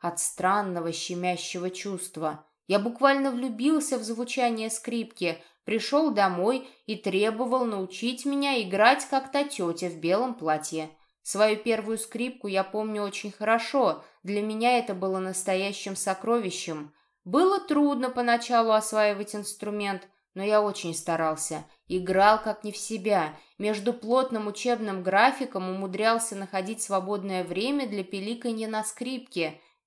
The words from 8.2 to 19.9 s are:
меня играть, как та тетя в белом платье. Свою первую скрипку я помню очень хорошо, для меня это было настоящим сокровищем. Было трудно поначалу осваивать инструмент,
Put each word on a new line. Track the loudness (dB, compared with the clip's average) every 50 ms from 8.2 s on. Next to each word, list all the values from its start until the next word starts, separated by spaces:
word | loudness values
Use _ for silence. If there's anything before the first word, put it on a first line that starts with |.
| -2
меня | -2 0 0 0 2 0 0
играть, | 0 0 4 6 8 8 8 6 2 0
как | -2 -2 -2 0
та | 0 -2 -2
тетя | -2 -2 -2 -2 -2 -2 -2 -4 -6
в | -6
белом | -4 0 0 2 2 2 -2 -4
платье. | -4 -2 -2 0 0 -2 -4 -6 -6 -8 -8 -12 _ _ _ _ _
Свою | _ -6 0 2 4 4 4 2
первую | 0 0 0 0 0 -2 -4 -6
скрипку | -6 -8 -6 -4 -4 -4 -6 -6 -8 -2
я | 0 0 -2
помню | 0 -2 -4 -4 -4 -4 -4 -4
очень | -4 -6 -8 -10 -10
хорошо, | -10 -4 0 2 2 2 2 0 2 4 4 4 4 0 -4 -14 _ _ -8
для | -4 -2 -2
меня | -2 -2 -2 0 4 4 4 4
это | 2 0 -4
было | -4 -2 -2 -2 -2
настоящим | -2 -4 -4 -4 -2 0 0 0 0 -2 -4 -6 -8 -8 -6
сокровищем. | -4 -2 -2 -2 -2 0 0 0 0 0 -2 -4 -6 -6 -6 -6 -8 -8 -12 -16 _ _ _ _ _ _
Было | 0 4 4 6 6 4 2
трудно | 0 0 2 4 4 4 2 0 -2 -2
поначалу | -2 0 2 4 2 2 2 2 4 4 6 6
осваивать | 4 4 2 2 2 2 4 4 2 0 -4 -6 -6
инструмент, | -8 -6 -8 -8 -8 -6 -6 -4 -4 -4 -4